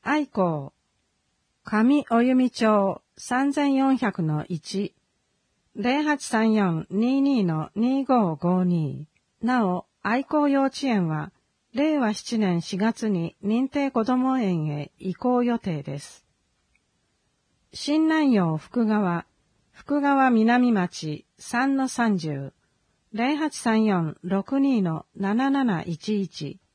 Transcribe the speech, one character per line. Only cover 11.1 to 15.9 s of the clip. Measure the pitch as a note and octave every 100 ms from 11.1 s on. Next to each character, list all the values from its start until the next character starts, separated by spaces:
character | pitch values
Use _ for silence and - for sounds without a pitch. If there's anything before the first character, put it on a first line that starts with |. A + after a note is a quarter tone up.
| D#3 D3+ _ _ _ _
令 | A#3 D4+ D4+
和 | A3+
七 | G#3 - A3+
年 | G3+ E3+
四 | - F#3
月 | A3 - A3
に | F#3 E3 _
認 | G3 A3+ C4
定 | C#4+ C#4
こ | B3+
ど | A3 B3+
も | C4 C4
園 | G3+ F3 D3+
へ | D3 - _
移 | F#3+ F3
行 | B3 B3
予 | A#3+ A#3
定 | G3+ D#3
で | C#3+